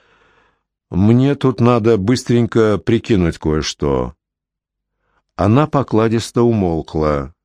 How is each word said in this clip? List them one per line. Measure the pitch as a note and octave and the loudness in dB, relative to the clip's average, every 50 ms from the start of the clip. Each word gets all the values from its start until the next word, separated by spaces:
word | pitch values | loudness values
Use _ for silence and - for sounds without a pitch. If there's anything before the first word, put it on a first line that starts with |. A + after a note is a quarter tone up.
| _ _ _ _ _ _ _ _ _ _ _ _ _ _ _ _ _ _ | _ _ _ _ _ _ _ _ _ _ _ _ _ _ _ _ _ _
«Мне | - F2+ G2+ G#2+ A#2+ B2 C3 C#3+ C#3+ | -2 0 2 4 4 4 2 2 0
тут | - - C3 - - | 0 -2 -2 0 2
надо | A#2 B2 B2 A#2 G#2+ A#2 A#2 G2 | 2 2 2 2 2 2 0 2
быстренько | F#2 G#2+ B2+ - - - A#2+ A#2+ A#2 G2+ - A#2 A2 G#2+ G#2 F2 | 0 0 -2 -2 -2 0 0 0 0 0 0 0 2 2 0 -2
прикинуть | - - A#2 A2 - - A#2 F#2 F2 E2 D#2+ - | -2 -2 -2 -2 0 0 0 0 0 0 -2 -4
кое-что». | - D#2 D2+ D#2 D2 - - - E2 C#2+ C2+ B1+ B1 B1 - _ _ _ _ _ _ _ _ _ _ _ _ _ _ _ _ _ _ _ _ _ _ _ _ | -4 -2 -2 -2 -4 -6 -8 -6 -4 -2 -2 -2 -4 -6 -10 _ _ _ _ _ _ _ _ _ _ _ _ _ _ _ _ _ _ _ _ _ _ _ _
Она | - F2+ G#2 A2 C#3 D#3 | -2 0 2 2 2 2
покладисто | D3+ - C#3+ A#2+ - - G#2+ A2+ A2+ A2 A2+ A2 - - B2 A#2+ | 0 -2 -4 -4 0 0 0 0 0 0 -2 -4 -4 -2 0 0
умолкла | A#2+ A#2 G#2+ F#2 F2 E2 D#2+ D2 - - D#2+ D#2 D2+ D2 C#2+ C2+ D2 - _ | 2 2 0 0 -2 -2 -4 -6 -6 -4 -2 -2 0 -2 -2 -4 -8 -14 _